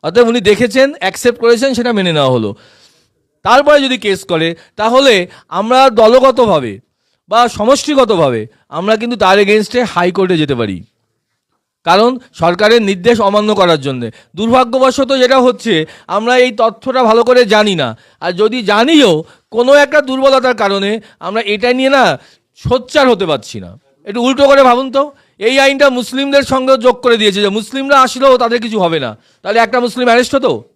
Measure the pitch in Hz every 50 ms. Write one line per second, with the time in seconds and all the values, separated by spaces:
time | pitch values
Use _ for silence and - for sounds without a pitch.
0 | - 160 170 233 240 226 233 247 185 202 208 202 247 233 196 262 269 277 302 -
1 | - 285 - - - 247 233 - 226 233 240 226 254 277 254 233 240 247 233 208
2 | 185 180 160 151 139 131 127 120 110 101 101 _ _ _ _ _ _ _ _ _
3 | _ _ _ _ _ _ _ _ _ - 233 269 294 294 294 294 269 262 254 233
4 | - 208 196 180 - - 175 160 165 165 165 - _ _ _ - 208 226 240 262
5 | 277 269 226 190 180 180 - - _ _ 156 180 208 226 247 262 269 262 220 214
6 | 226 214 240 262 247 269 254 254 247 214 185 151 131 113 98 95 _ _ _ _
7 | _ _ _ _ _ _ 196 226 240 233 - - 208 226 277 - - - 302 269
8 | 254 208 220 170 160 135 120 110 107 113 _ _ _ _ - 156 180 208 220 214
9 | 226 240 247 202 208 185 196 202 208 196 214 214 208 - - 247 247 190 - -
10 | 175 180 175 190 196 180 180 160 151 139 139 117 113 104 95 87 95 _ _ _
11 | _ _ _ _ _ _ _ _ _ _ _ _ _ _ _ _ _ 165 175 196
12 | 226 240 262 240 - _ _ - 165 170 175 175 214 214 226 240 220 196 202 180
13 | 175 233 240 214 214 202 202 208 208 214 214 196 185 175 165 151 131 139 131 127
14 | 120 110 - - _ _ _ 165 214 226 233 262 254 233 226 262 254 262 254 -
15 | 269 240 269 262 254 247 269 262 247 254 247 190 - 233 196 156 156 - - -
16 | _ - 170 202 220 240 254 254 254 254 214 214 226 226 226 _ - 262 247 262
17 | 254 214 220 233 233 226 254 247 240 196 214 208 214 208 190 165 139 120 110 _
18 | _ _ _ _ - 175 185 175 214 220 220 254 220 185 202 208 233 294 330 302
19 | 277 208 165 151 160 - - _ _ _ - 220 240 247 277 294 285 277 294 302
20 | 285 262 262 262 269 277 269 262 240 254 247 208 220 196 202 196 196 202 214 226
21 | - - _ _ - 175 202 226 220 202 208 208 202 247 254 254 262 269 277 269
22 | 240 185 143 123 _ _ _ _ _ _ _ _ - - 233 262 254 - - 302
23 | 277 254 233 180 190 165 147 127 - - - 107 92 87 95 120 _ _ _ _
24 | _ - 202 240 240 254 269 254 277 277 285 277 269 254 240 247 269 269 233 269
25 | 285 294 277 _ _ _ _ _ 190 226 262 269 269 269 277 269 285 277 254 247
26 | 220 - 254 262 277 277 277 277 277 - 262 262 262 262 262 254 220 254 247 247
27 | - 247 233 220 220 208 180 202 208 202 196 220 208 - - 269 269 277 285 269
28 | 262 240 - 262 269 269 254 247 247 233 233 240 214 233 220 214 185 170 160 156
29 | 135 117 107 _ _ _ _ _ _ 185 208 226 233 220 247 247 240 240 - 247
30 | 247 247 233 240 247 - - 269 247 226 143 107 107 _ _